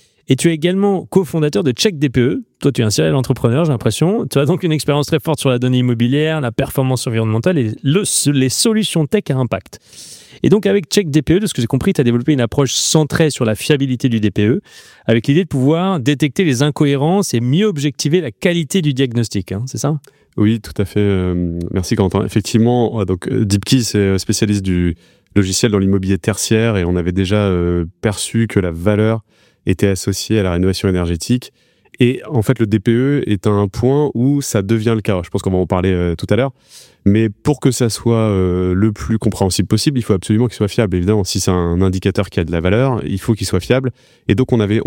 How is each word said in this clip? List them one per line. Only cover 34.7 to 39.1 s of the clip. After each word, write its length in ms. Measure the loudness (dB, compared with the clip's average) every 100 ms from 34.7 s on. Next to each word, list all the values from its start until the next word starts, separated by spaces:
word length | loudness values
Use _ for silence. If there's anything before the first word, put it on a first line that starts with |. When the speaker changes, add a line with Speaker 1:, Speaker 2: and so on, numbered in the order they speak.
| 0 2
Speaker 2:
le 60 | 0
cas. 220 | 0 -4
Je 60 | -4
pense 100 | -4
qu'on 120 | -2
va 60 | 0
en 80 | 0
parler, 260 | 0 0
euh, 240 | 0 -2 -2
tout 100 | -2
à 80 | 0
l'heure. 160 | 0 -6 _ -20 -20 _ 2
Mais 220 | 2 2
pour 320 | -2 -2 0
que 100 | 0
ça 180 | 0 -2
soit, 280 | -2 0 2
euh, 580 | 2 2 0 0 0
le 180 | 2 0
plus 260 | 0 -4